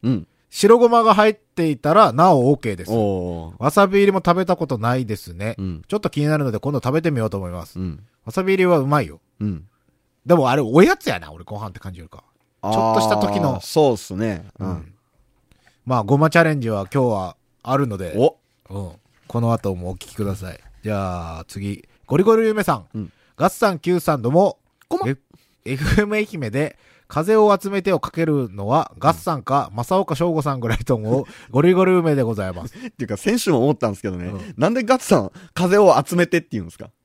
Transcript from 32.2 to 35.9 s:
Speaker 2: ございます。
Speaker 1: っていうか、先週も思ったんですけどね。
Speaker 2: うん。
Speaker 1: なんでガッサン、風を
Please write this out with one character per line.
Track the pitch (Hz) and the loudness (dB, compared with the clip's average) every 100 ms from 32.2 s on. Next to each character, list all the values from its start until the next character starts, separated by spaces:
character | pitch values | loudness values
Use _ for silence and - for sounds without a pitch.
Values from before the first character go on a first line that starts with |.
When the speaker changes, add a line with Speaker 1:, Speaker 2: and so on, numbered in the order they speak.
Speaker 2:
ご | 117 104 | 0 -2
ざ | 95 | -6
い | |
ま | 87 85 | -8 -12
す。 | 202 | -14
Speaker 1:
っ | 247 | -16
て | _ | _
い | 120 | -8
う | |
か、 | 104 | -6
先 | - 233 | -4 -4
週 | 196 | 0
も | 143 | 0
思 | 135 | 0
っ | 139 | -2
た | 117 | -4
ん | |
で | 101 | -6
す | |
け | 104 | -8
ど | 90 | -8
ね。 | 87 | -10
Speaker 2:
う | 98 | -12
ん。 | - - | -14 -2
Speaker 1:
な | 160 | -2
ん | |
で | 233 | 0
ガ | 220 262 | 0 -2
ッ | |
サ | - 180 | 2 0
ン、 | 95 - - | 0 -12 -16
風 | - 180 196 | -4 2 6
を | 196 | 6